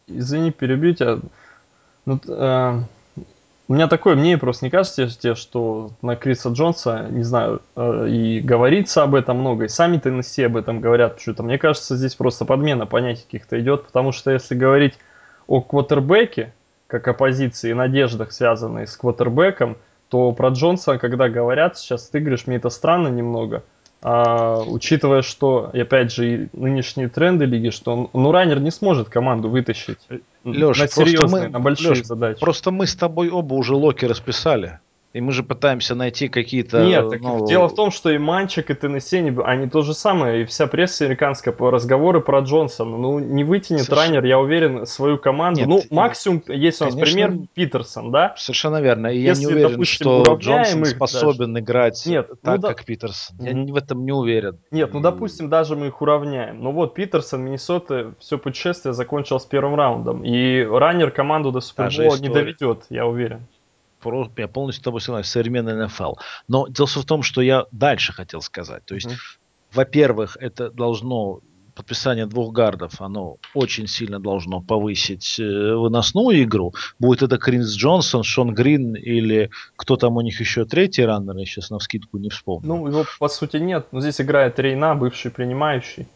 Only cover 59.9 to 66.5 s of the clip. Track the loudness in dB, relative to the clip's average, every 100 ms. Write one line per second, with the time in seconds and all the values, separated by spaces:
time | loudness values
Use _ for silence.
59.9 | 0 -4 -4 -2 2 2 2 2 4 4
60.9 | 4 2 0 0 0 0 -4 -6 -4 -2
61.9 | 2 2 2 0 0 0 -2 -2 -2 -6
62.9 | -4 -2 -2 -6 -8 -18 _ _ _ _
63.9 | _ -8 -6 -6 -8 -8 -6 -8 -6 -8
64.9 | -6 -6 -6 -4 -2 0 -2 -4 -4 -6
65.9 | -6 -8 -8 -14 -14 -2